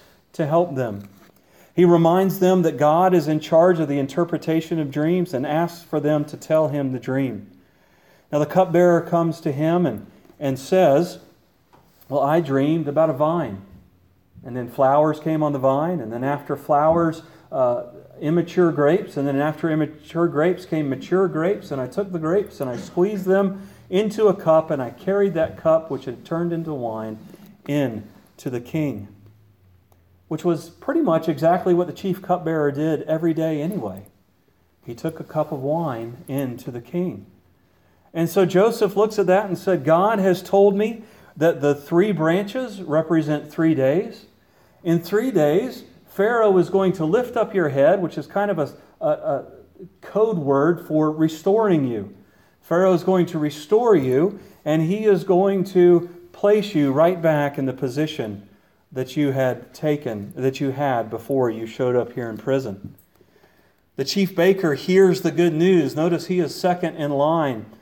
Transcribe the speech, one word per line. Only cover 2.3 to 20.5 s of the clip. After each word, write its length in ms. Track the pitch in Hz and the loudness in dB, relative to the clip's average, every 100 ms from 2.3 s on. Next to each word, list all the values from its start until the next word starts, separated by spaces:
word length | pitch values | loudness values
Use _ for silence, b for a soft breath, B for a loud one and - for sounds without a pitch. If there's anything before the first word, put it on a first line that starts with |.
| 196 | 2
them 240 | 185 185 | 2 4
that 160 | 165 127 | 2 2
God 340 | 147 165 185 | 2 4 4
is 160 | 180 147 | 4 2
in 120 | 156 | -2
charge 380 | - 160 180 165 | 2 4 4 4
of 100 | 147 | 0
the 100 | 143 | -2
interpretation 800 | 135 - 170 175 - 160 160 165 | -2 -2 -2 -2 -2 -2 -2 -4
of 120 | 143 | -4
dreams 440 | 147 156 180 175 | -2 0 0 0
and 120 | 127 143 | -4 -2
asks 380 | 151 170 - | -2 -2 -6
for 160 | - 151 | -8 -2
them 240 | 143 151 | 0 0
to 120 | 147 - | -2 -8
tell 300 | - 156 151 | -2 0 0
him 240 | 147 135 | -2 -4
the 60 | 127 | -4
dream. 520 | 131 131 131 104 101 - b b b b b b b | -4 -2 -2 -6 -14 -20 b b b b b b b
Now 60 | 147 | -2
the 80 | 151 | 0
cupbearer 560 | 180 180 170 175 170 | 0 2 4 4 4
comes 400 | 165 170 165 156 | 2 0 0 -2
to 100 | 160 | -6
him 320 | 139 160 175 | -2 0 0
and, 220 | 165 107 - b b b | 0 -4 -10 b b b
and 180 | 139 131 | -6 -6
says, 600 | - 190 165 143 175 - - _ _ _ _ _ _ _ - | 0 4 4 4 2 -6 -20 _ _ _ _ _ _ _ -6
"Well, 140 | 139 | -2
I 180 | 139 160 | 2 2
dreamed 480 | 147 135 143 165 143 | 0 0 2 0 0
about 220 | 139 160 | 0 0
a 20 | |
vine. 480 | 135 151 175 131 98 - - _ _ _ _ _ - 127 | 2 0 0 -4 -8 -16 -20 _ _ _ _ _ -20 -12
And 100 | 123 | -10
then 120 | 120 | -8
flowers 520 | - 131 143 156 151 | 0 2 4 2 0
came 220 | 160 156 | -4 -2
on 100 | 151 | -2
the 60 | 139 | 0
vine, 420 | 131 135 165 175 | 0 0 -2 -4
and 100 | 110 | -6
then 140 | 117 | -6
after 320 | 131 143 - 139 | -4 -4 -6 -6
flowers, 640 | - 147 156 170 165 156 - B B | 0 2 4 2 0 -2 -10 B B
uh, 320 | 139 123 120 - - - - | -2 0 -2 -6 -16 -20 -8
immature 480 | 147 170 170 - 170 | -2 0 0 2 2
grapes, 460 | 143 143 185 - 147 | 4 2 2 -2 -4
and 100 | 139 | -2
then 80 | 139 | 0
after 340 | 151 151 165 | -2 -2 -2
immature 580 | 156 151 - - 165 170 | 0 -2 -6 -8 -2 0
grapes 360 | 143 170 | 2 0